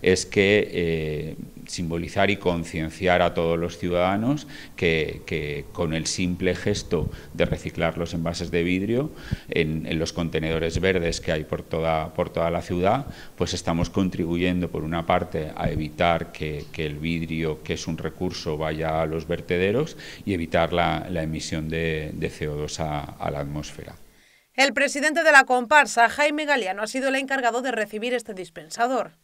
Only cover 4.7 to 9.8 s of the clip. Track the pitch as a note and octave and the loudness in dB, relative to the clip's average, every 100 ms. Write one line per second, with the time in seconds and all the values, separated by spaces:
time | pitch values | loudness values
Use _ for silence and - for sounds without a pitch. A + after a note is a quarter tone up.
4.7 | - F2 D#2+ D2+ - - D#2+ D2 D2 C#2+ | 0 2 4 0 -4 -6 -4 -4 -6 -8
5.7 | - E2+ D#2+ D#2+ - F#2 F2 F#2 F2 - | -4 -2 0 -2 0 0 2 0 0 0
6.7 | G2+ - E2+ D2+ - - - D#2+ E2 E2 | -2 0 -2 -2 -6 -14 0 0 0 -4
7.7 | - E2 E2 E2+ E2+ E2 E2+ E2+ E2+ E2+ | 0 0 0 -4 -2 -2 -4 -2 0 2
8.7 | F#2 G2+ A#2 D3+ - - - - - D#2 | 2 2 0 -2 -6 -6 -6 -2 0 2
9.7 | D#2 | 0